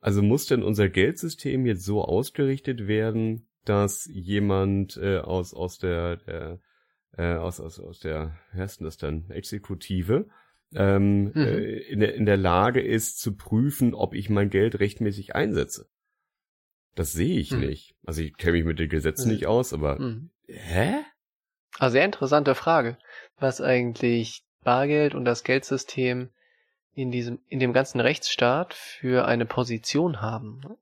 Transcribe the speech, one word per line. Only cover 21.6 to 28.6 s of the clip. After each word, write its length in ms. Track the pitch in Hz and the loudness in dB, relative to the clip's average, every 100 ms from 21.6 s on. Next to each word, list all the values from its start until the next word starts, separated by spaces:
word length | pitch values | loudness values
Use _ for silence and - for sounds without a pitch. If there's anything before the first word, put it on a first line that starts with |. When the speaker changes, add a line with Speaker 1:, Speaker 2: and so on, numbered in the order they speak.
| _ - | _ -2
Speaker 2:
Ah, 120 | 131 | 2
sehr 140 | 123 | 4
interessante 500 | 185 - 135 147 135 | 2 0 2 4 4
Frage, 420 | 131 - 165 117 123 _ - - _ | 0 2 2 2 -6 _ -20 -20 _
was 220 | 135 - | -2 0
eigentlich 840 | 135 127 120 117 123 117 113 - _ _ | 2 2 2 0 2 2 0 -10 _ _
Bargeld 500 | - 123 143 151 147 | 2 2 4 2 2
und 100 | 135 | 2
das 200 | 123 120 | 0 0
Geldsystem 840 | - 135 - 131 - - 127 123 127 _ _ _ _ _ _ | 2 0 2 -4 -4 -2 -2 -2 -6 _ _ _ _ _ _
in 180 | - 127 | -8 -4
diesem, 260 | 123 120 123 _ | -4 -6 -8 _
in 120 | 131 | 0
dem 120 | 127 | 2
ganzen 280 | 120 135 127 | 4 2 2
Rechtsstaat 720 | 117 147 - - 120 139 | 2 0 -4 2 2 2